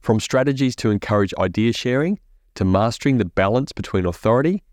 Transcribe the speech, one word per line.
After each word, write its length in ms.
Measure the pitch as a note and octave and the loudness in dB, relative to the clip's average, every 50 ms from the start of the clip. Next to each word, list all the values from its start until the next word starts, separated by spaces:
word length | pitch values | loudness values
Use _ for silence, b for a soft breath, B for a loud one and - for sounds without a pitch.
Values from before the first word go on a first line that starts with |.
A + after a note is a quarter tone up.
From 180 | _ - A#2 A2 | _ 0 0 0
strategies 560 | - - - C3 C3 C#3+ C#3 C3 C#3 B2+ A#2+ | 0 0 0 0 2 2 0 0 0 -2 -2
to 160 | - - A#2 | -2 -2 0
encourage 420 | G#2 G2+ - - G#2+ G#2 G2+ F#2 - - | 0 0 -2 0 0 0 0 0 0 -2
idea 340 | F#2+ F#2+ F2 - G#2+ A#2 A#2 | -2 -2 0 0 0 0 0
sharing 460 | - - B2+ B2 C3+ D3 F3 G#3 - _ _ - _ _ _ _ | -2 -2 -2 -2 0 0 -2 -2 -6 _ _ -20 _ _ _ _
to 100 | - F#2+ | -2 0
mastering 540 | F#2+ F#2 F#2+ G#2+ A#2 A2+ - - C#3+ C3+ | 2 2 2 2 0 -2 -2 0 2 2
the 80 | A#2+ G#2 | 2 0
balance 460 | F2 _ - F#2+ G2 A2 B2+ C#3 - | 0 _ 0 0 2 2 0 -2 -4
between 340 | - - G2+ - - G2 F2+ | -8 -12 -10 -4 -2 -2 0
authority 580 | F2 F2 - - A2 A2+ B2+ C#3 E3 F#3 G3+ _ _ | -2 -4 -2 0 2 2 4 2 0 0 -2 _ _